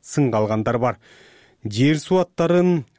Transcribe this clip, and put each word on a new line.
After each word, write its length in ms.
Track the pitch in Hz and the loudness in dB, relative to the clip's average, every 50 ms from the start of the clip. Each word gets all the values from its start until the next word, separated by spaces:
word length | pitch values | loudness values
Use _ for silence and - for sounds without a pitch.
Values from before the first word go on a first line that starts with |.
| - | -14
сынга 340 | - - 151 143 123 110 | -6 -2 0 0 0 2
алгандар 400 | 107 107 104 110 107 110 120 117 | 0 0 0 -2 -2 -2 -2 -2
бар. 220 | 117 127 120 113 - _ - - - - - _ _ _ _ _ _ - | -2 -2 -2 -4 -6 _ -20 -20 -20 -20 -20 _ _ _ _ _ _ -12
Жер 320 | 107 101 110 135 147 156 | -6 -2 0 2 2 0
суу 240 | 147 - - 185 185 | 0 -2 -2 0 0
аттарын 640 | 175 - _ - 165 170 175 180 180 180 175 156 123 _ _ | 0 -2 _ -2 0 2 2 2 2 2 2 0 -2 _ _